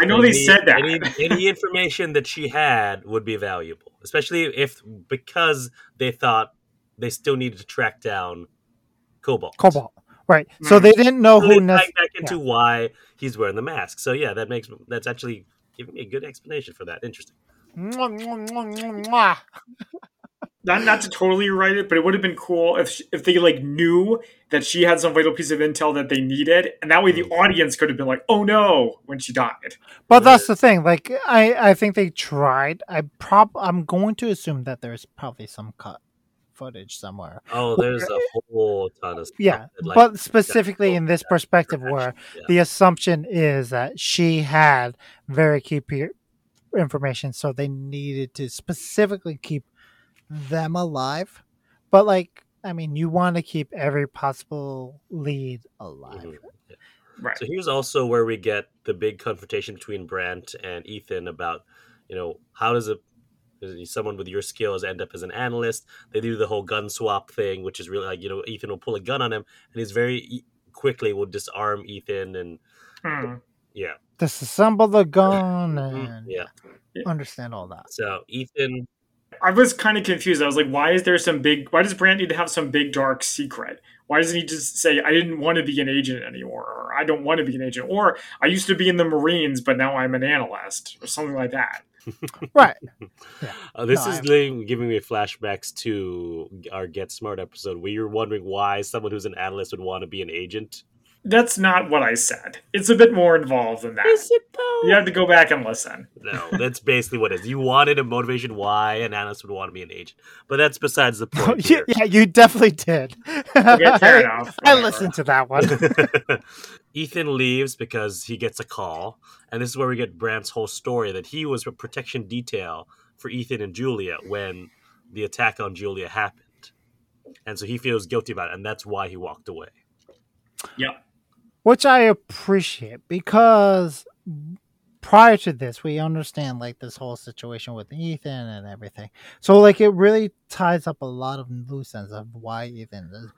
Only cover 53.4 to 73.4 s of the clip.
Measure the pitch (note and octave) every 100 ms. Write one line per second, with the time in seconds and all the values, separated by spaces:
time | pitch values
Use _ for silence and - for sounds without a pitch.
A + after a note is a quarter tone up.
53.4 | - D#3+ C#3 F#3 C#3+ C#3+ C#3+ - C#3 C3
54.4 | - D3+ C#3 C3 B2+ C#3+ _ E3 C#3+ C#3
55.4 | C3 B2 - _ G2 C#2 C2 - E2+ D2+
56.4 | - _ _ _ _ _ _ _ B2 G#2+
57.4 | A#2+ F#3 E3 C3+ C3 C#3+ B2 A#2+ A2+ A2
58.4 | G#2+ G#2 - _ - F2+ G#2+ G2+ A#2+ G2
59.4 | G2 G#2 F#2+ F#2+ - G2+ E2+ F#2 F2+ F2+
60.4 | - - F#2+ F2+ - G#2+ - F#2 F2 D#2+
61.4 | F2 D#2+ _ _ _ _ _ F#2 E2+ -
62.4 | _ _ A2+ A#2+ A2 G#2+ _ _ _ _
63.4 | _ _ G2 F2 E2+ - G#2+ G2+ F#2 G2
64.4 | - - G#2+ F#2+ F#2 F2+ F#2+ F2+ F#2 A#2
65.4 | B2 A#2+ A#2 A2 - - _ G#2+ A#2 A2
66.4 | G#2 G#2 G2 G#2+ G#2 - A2+ G2 - -
67.4 | G2+ F#2+ F#2 - F2 G2 F#2+ F#2 G2 G2
68.4 | A2+ G#2+ G#2 F#2+ - G#2 F#2+ C3+ A#2+ A2
69.4 | - _ _ A2+ A2 G#2+ A#2+ B2 - B2
70.4 | - _ _ _ C#3 A#2+ A2 G2+ G2+ G2+
71.4 | - G2 G#2 G#2 G2+ G2+ - G2 F#2 F#2
72.4 | F2 E2 _ _ _ _ E3 D3 B2 A#2+